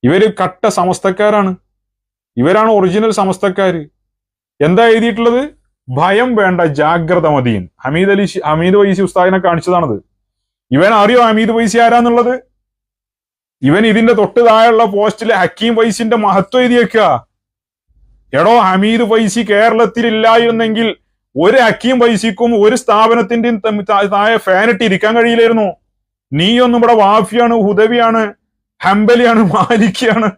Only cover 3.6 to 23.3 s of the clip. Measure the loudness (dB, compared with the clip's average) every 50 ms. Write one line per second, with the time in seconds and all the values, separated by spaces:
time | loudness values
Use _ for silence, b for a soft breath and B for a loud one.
3.6 | -4 -4 -4 -6 -10 -14 _ _ _ _ _ _ _ _ _ _ _ _ _ _
4.6 | -2 0 2 2 4 2 2 2 0 -2 -2 -2 -2 0 0 -2 -4 -6 -12 _
5.6 | _ _ _ _ _ -10 -4 -2 -2 0 0 0 -2 -2 0 0 0 0 0 0
6.6 | -2 -2 -2 -2 -2 0 0 -2 -2 -2 -2 0 0 0 -2 0 -2 -2 -4 -4
7.6 | -6 -12 _ _ -10 -6 -4 -2 0 0 0 0 -2 -4 -6 -6 -4 -4 -4 -2
8.6 | 0 0 2 2 2 2 0 -2 -4 -4 -2 0 0 2 2 2 0 0 -2 -2
9.6 | -2 -2 -2 -2 -2 -2 -6 -8 _ _ _ _ _ _ _ _ _ _ _ _
10.6 | _ _ 0 2 2 2 2 2 2 2 4 2 2 2 2 0 0 0 0 -2
11.6 | -2 0 0 2 2 4 2 2 2 2 0 0 0 -2 -2 -6 _ _ _ _
12.6 | _ _ _ _ _ _ _ _ _ _ _ _ _ _ _ _ _ _ _ _
13.6 | 0 0 2 2 2 2 0 2 2 2 2 0 0 -2 0 2 4 4 4 4
14.6 | 4 4 4 2 0 0 0 -2 -2 -2 -4 -4 -4 -2 -2 0 -2 -4 -4 -4
15.6 | -4 -2 0 0 0 -2 -2 -4 -2 -2 -2 0 0 0 0 -2 -2 -2 -2 -2
16.6 | 0 2 2 0 0 0 0 0 0 0 0 -2 -4 _ _ _ _ _ _ _
17.6 | _ _ _ _ _ _ _ _ _ _ _ _ _ _ -2 0 2 2 2 2
18.6 | 2 2 0 0 0 0 0 0 0 0 0 0 0 -2 -2 -4 -2 -2 0 2
19.6 | 2 2 2 2 0 0 0 -2 -2 -2 -2 0 0 2 2 2 2 0 -2 -2
20.6 | -2 -4 -2 -2 -4 -4 -4 _ _ _ _ _ _ _ _ -2 0 2 2 2
21.6 | 2 0 -2 -2 -2 -2 0 2 0 0 0 0 -2 -4 -4 -2 -2 0 0 2
22.6 | 2 2 2 0 -2 0 0 2 2 2 2 0 0 -2